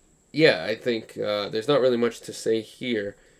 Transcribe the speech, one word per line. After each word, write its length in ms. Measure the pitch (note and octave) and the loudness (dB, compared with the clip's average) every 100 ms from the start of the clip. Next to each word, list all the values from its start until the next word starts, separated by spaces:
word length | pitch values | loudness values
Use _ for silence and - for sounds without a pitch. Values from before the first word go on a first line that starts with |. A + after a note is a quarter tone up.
| _ _ _ | _ _ _
yeah, 340 | C#3 D#3 G2 F2 | 4 4 4 -2
I 100 | A2+ | -4
think, 420 | B2+ A2+ A2 - | -2 -4 -4 -6
uh, 320 | G#2+ G#2 G2+ | -4 -4 -4
there's 180 | A2 A2 | -4 0
not 140 | C#3+ | 2
really 160 | B2+ A#2+ | 4 2
much 220 | A#2+ - | 0 -4
to 120 | - | -12
say 280 | - - A2+ | -8 -2 -2
here. 540 | G#2+ - B2+ A2 G2+ - _ | -4 -10 -4 -4 -6 -12 _